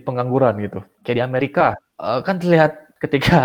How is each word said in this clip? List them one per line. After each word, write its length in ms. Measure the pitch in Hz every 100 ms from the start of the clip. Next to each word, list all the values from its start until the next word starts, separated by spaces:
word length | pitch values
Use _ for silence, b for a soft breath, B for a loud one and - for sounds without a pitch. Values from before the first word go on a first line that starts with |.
pengangguran 560 | - 123 123 131 127 104
gitu. 240 | 101 - - _
Kayak 160 | - 120
di 60 |
Amerika, 400 | 127 127 139 180 143 107 _ -
eh, 240 | 98 127
kan 160 | 127 185
terlihat 640 | 175 165 156 - - -
ketika 340 | - 139 - 170